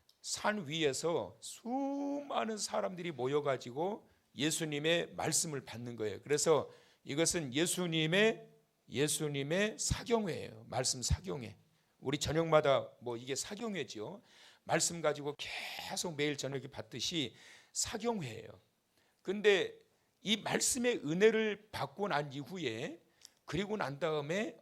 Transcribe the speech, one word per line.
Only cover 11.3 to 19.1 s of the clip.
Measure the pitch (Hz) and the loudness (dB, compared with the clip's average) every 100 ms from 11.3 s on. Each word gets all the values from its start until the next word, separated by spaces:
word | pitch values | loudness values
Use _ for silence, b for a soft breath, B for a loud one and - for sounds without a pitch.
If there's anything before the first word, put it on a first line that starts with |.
| 156 110 - _ b b b | -6 -8 -12 _ b b b
우리 | 127 143 | -4 -2
저녁마다 | - 156 165 156 143 131 110 - | 0 0 6 6 8 4 2 -8
뭐 | 120 117 | -6 -6
이게 | 127 | -4
사경회지요. | 131 - 208 233 185 120 107 113 208 B B B B | -4 -4 -6 -6 -4 -6 -8 -10 -10 B B B B
말씀 | - 160 160 170 | 0 2 2 0
가지고 | 151 147 143 139 | 0 0 -4 -6
계속 | - - - - - 190 185 | -8 -8 -8 -8 -6 -4 -4
매일 | 143 147 139 | 0 0 0
저녁에 | 135 135 123 | -4 -6 -8
받듯이 | - - 127 - 170 123 B B B B | -12 -12 -6 -2 0 -2 B B B B
사경회예요. | - - 226 233 220 131 104 87 - _ _ _ _ b | -4 -4 -2 -2 -2 -4 -8 -12 -18 _ _ _ _ b